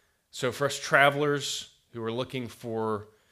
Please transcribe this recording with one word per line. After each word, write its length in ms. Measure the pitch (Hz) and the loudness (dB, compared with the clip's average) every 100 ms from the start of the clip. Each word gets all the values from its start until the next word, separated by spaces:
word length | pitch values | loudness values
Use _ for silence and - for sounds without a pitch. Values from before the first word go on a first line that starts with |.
| _ _ _ | _ _ _
So 220 | - 127 | -4 -4
for 140 | 113 139 | 0 -2
us 120 | - | -2
travelers 920 | - 147 143 143 147 143 123 - - _ _ | 2 6 6 6 0 -2 -4 -8 -10 _ _
who 100 | 117 | -8
are 80 | 113 | -6
looking 340 | 117 127 131 117 | -4 -4 -6 -10
for 640 | - 120 110 110 107 104 _ _ | -10 -8 -4 -2 -4 -6 _ _